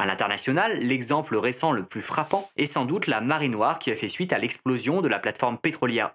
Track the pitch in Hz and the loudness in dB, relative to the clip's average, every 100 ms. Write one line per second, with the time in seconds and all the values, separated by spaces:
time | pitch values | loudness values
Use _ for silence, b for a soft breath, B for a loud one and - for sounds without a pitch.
0 | 98 95 104 101 - 151 226 208 123 131 | 0 0 0 0 0 2 2 0 0 0
1 | 120 147 - 107 117 127 160 117 92 110 | 0 0 0 0 0 2 2 0 -2 -8
2 | - - 151 196 190 - 147 151 123 175 | -4 -2 0 -2 -2 -2 0 0 0 0
3 | - 110 120 156 139 110 120 160 - 110 | 0 0 2 0 0 2 0 0 -2 -2
4 | 104 - 185 104 120 - 131 120 117 185 | -2 -2 0 0 0 -2 -2 0 0 2
5 | 151 98 107 - 120 117 160 - 123 113 | 2 0 -2 0 0 0 -2 0 0 2
6 | 104 | 0